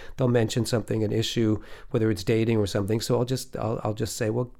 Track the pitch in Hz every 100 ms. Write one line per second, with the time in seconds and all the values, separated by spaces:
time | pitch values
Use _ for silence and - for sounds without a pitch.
0 | - - 127 120 113 127 110 113 104 110
1 | 107 110 110 - 110 101 - - - 120
2 | 110 101 - 113 113 113 101 107 98 113
3 | - 120 123 131 - - 110 117 113 110
4 | 110 - 107 113 123